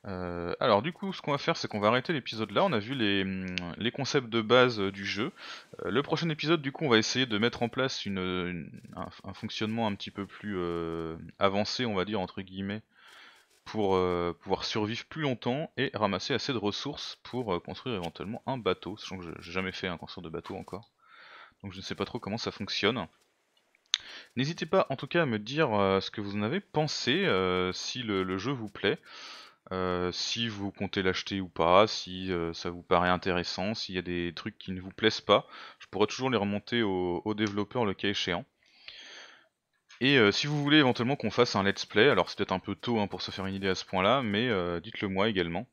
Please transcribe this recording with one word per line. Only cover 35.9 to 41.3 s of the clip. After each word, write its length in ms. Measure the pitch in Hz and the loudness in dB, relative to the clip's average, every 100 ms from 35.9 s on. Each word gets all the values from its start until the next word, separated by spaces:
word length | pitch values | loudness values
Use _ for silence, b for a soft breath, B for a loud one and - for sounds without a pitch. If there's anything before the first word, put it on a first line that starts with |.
| 98 107 | 2 2
toujours 220 | - 131 | 2 0
les 80 | 117 | 2
remonter 460 | 101 101 - 120 | 2 -2 -2 0
aux, 400 | 107 92 90 87 | 2 0 0 -2
aux 80 | 107 | -2
développeurs 540 | 107 107 101 101 127 107 | 0 0 0 -4 0 -2
le 80 | |
cas 140 | 92 101 | 0 -2
échéant. 360 | 101 - 104 - _ B B B B B B B B B _ _ _ _ - | 0 -2 -2 -4 _ B B B B B B B B B _ _ _ _ 0
Et, 180 | 127 139 | 6 8
euh, 140 | 101 | 8
si 160 | - 147 | 6 0
vous 120 | 147 | 0
voulez 180 | 143 151 | 6 6
éventuellement 360 | 131 120 120 | 6 4 0
qu'on 160 | 139 113 | 0 0